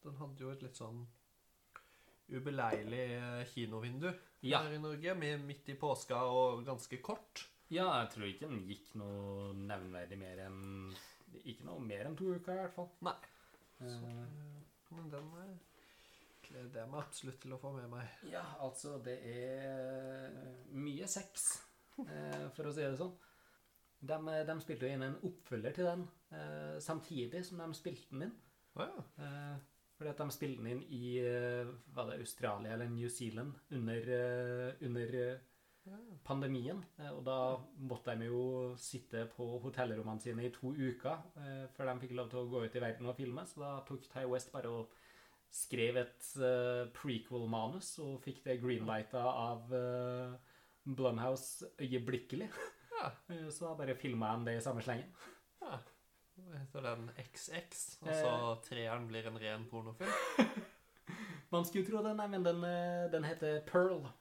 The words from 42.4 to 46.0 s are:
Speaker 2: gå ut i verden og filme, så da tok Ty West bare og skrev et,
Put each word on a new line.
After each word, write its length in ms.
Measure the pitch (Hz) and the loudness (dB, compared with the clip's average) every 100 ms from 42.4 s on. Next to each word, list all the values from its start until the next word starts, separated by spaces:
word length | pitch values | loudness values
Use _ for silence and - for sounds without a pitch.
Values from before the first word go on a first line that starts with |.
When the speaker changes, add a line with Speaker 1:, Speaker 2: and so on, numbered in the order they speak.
| 123 | 0
Speaker 2:
gå 160 | 123 113 | 2 2
ut 100 | 127 | 2
i 40 | |
verden 260 | 117 113 120 | 0 0 -2
og 80 | 127 | 0
filme, 240 | 135 127 175 | 0 -2 -6
så 120 | - | -6
da 180 | 143 139 | -4 -4
tok 260 | 131 139 - | -4 -8 -6
Ty 160 | 135 131 | -2 2
West 260 | 127 123 | 2 2
bare 140 | 139 120 | -4 -2
og 220 | 117 113 - - - - - _ | -2 -4 -10 -20 -20 -20 -20 _
skrev 460 | - - 123 117 | -4 0 6 6
et, 420 | 123 | 6